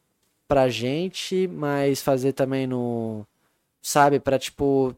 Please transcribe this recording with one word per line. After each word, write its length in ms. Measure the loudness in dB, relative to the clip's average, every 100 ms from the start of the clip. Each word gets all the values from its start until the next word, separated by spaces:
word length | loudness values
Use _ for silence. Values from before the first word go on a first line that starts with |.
| _ _ _ _ _
pra 220 | 2 2
gente, 800 | 0 -4 -4 -6 -8 -6 -2 -2
mas 540 | -4 -4 0 0 0
fazer 320 | 0 0 0
também 340 | -2 -2 -2 -4
no, 580 | -4 -4 -4 -6 -8 -14 _ _ _ _ _
sabe, 380 | 0 4 6 4
pra, 180 | 0 -2
tipo, 580 | -4 -4 0 2 0